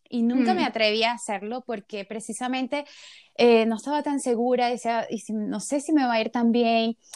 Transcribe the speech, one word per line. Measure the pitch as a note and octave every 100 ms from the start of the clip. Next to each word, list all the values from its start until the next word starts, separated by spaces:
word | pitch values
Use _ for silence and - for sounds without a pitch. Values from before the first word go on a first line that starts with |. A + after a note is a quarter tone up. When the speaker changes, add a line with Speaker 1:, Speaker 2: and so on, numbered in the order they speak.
| _
Speaker 1:
y | A#3+
nunca | A#3 B3+ A#3
me | A3
Speaker 2:
Mm. | D4
Speaker 1:
atreví | A3+ G#3+ G#3+
a | A3+
hacerlo | A#3 - G3+ G#3 B3+ B3
porque | A3 - G#3
precisamente, | G3 A3 - G#3+ B3+ C4 B3+ D4 C#4+ - - - - -
eh, | A#3+ A3+ A3
no | A3
estaba | C4+ D4
tan | D4 C#4
segura, | B3+ A3+ A#3+ B3 A#3+
decía, | A#3+ A3+ A#3 -
"Y | A3
si, | -
no | G#3+ G#3 G3+
sé | - C#4+
si | C#4
me | D#4 B3+
va |
a | A3+
ir | A3+
tan | B3 A#3
bien", | A#3 A#3 A3+ A3+ A3+ _